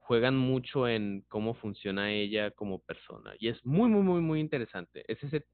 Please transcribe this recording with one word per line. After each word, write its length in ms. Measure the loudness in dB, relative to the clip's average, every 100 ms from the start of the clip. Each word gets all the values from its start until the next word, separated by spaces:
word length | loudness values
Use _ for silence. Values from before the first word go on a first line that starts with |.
juegan 360 | 0 2 4 4
mucho 520 | 2 0 0 -2 0
en 360 | 0 -2 -6 -8
cómo 260 | -4 -4
funciona 560 | -4 -8 -8 -4 -2 -2
ella 400 | -2 -2 -2 -2
como 300 | -4 -8 -8
persona. 500 | -8 -14 -12 -18 -16 -6
Y 80 | -6
es 180 | -4
muy, 240 | 0 4 6
muy, 140 | 6
muy, 180 | 4 4
muy 200 | 2 0
interesante. 640 | 0 -2 -4 -8 -12 -14 -8
Es 160 | -8
ese, 240 | -4 -6 -6